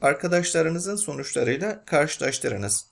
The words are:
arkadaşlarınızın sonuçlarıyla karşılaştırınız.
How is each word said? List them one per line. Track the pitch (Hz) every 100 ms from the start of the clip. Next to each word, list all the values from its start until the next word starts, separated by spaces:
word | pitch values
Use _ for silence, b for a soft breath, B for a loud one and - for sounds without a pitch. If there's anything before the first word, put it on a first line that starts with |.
arkadaşlarınızın | 139 147 175 175 170 170 160 170 190 202
sonuçlarıyla | - 139 135 - 123 135 208 208
karşılaştırınız. | - 156 151 - 131 135 131 101 101 - -